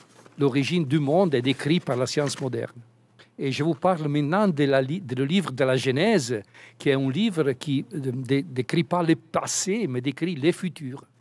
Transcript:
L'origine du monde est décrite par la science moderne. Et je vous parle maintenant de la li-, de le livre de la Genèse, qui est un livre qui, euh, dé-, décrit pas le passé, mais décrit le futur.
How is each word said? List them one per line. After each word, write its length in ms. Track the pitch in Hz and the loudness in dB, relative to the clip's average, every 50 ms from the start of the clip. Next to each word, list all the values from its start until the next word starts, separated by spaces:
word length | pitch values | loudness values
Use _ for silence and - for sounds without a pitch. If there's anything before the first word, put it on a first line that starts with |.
| - _ _ - - - - - | -16 _ _ -20 -20 -20 -4 0
L'origine 480 | 143 139 120 139 135 - 165 180 160 | 0 2 2 2 0 2 0 0 0
du 140 | 131 135 160 | 2 2 2
monde 340 | 147 135 147 180 202 175 139 | 2 2 4 4 4 4 2
est 80 | 123 | 2
décrite 440 | 120 135 127 - - 139 135 - - | 2 0 -2 0 0 0 0 0 0
par 100 | - 131 | 0 -2
la 100 | 120 127 | -2 -2
science 340 | 120 - 151 147 139 - - | 0 0 -2 -2 -2 -2 -4
moderne. 360 | 139 131 120 117 117 - - 120 - - _ _ _ _ _ - - _ _ - | -6 -4 -4 -4 -6 -8 -10 -16 -20 -20 _ _ _ _ _ -20 -20 _ _ -6
Et 120 | 147 139 | -4 -2
je 120 | 127 131 143 | -2 0 0
vous 100 | 165 160 | 0 0
parle 340 | - - 185 190 160 156 147 | 2 2 2 2 2 0 0
maintenant 400 | 143 151 147 139 170 196 214 202 | 0 0 0 2 2 2 2 2
de 160 | 165 139 147 | 2 2 2
la 160 | 139 139 135 | 4 4 2
li-, 200 | 135 131 156 196 | 2 0 -2 -6
de 140 | 196 127 127 | -6 -6 -4
le 100 | 123 135 | -2 0
livre 260 | 139 175 202 165 151 | 2 2 0 0 0
de 120 | 135 117 143 | -2 0 2
la 120 | 131 131 | 2 2
Genèse, 680 | 131 117 135 120 135 170 220 226 185 131 117 123 104 98 - _ - - - - - | 2 2 0 0 2 2 2 2 2 0 -2 -4 -6 -6 -10 _ -20 -20 -20 -20 -2
qui 120 | - 143 | 2 2
est 40 | 135 | 2
un 160 | 135 135 135 | 4 2 0
livre 440 | 127 165 220 233 185 160 151 139 135 | 0 0 0 0 0 0 0 0 -2
qui, 320 | 127 - 151 139 135 139 - - | -2 -4 -2 -2 -2 -2 -4 -8
euh, 180 | 160 131 135 123 | -6 -6 -4 -4
dé-, 300 | 131 131 120 139 139 139 | -6 -2 0 0 0 0
décrit 400 | - 131 123 123 - - 165 165 | -2 -6 -6 -4 -2 -2 -2 0
pas 180 | - - 180 | 0 0 0
le 140 | 170 160 160 | 2 2 2
passé, 720 | 165 - _ - 165 143 123 - - - 190 190 240 220 143 | 2 0 _ -4 -4 -2 -2 -4 -4 -2 -2 -2 -2 -2 -2
mais 140 | 127 127 | -4 -2
décrit 340 | 123 147 135 - 160 180 185 | -4 -4 -4 -4 -4 -4 -4
le 160 | 139 127 170 | 0 0 0
futur. 520 | 175 - - 180 - - 151 127 127 143 - _ _ _ | 0 0 -4 -8 -8 -8 -10 -10 -10 -12 -16 _ _ _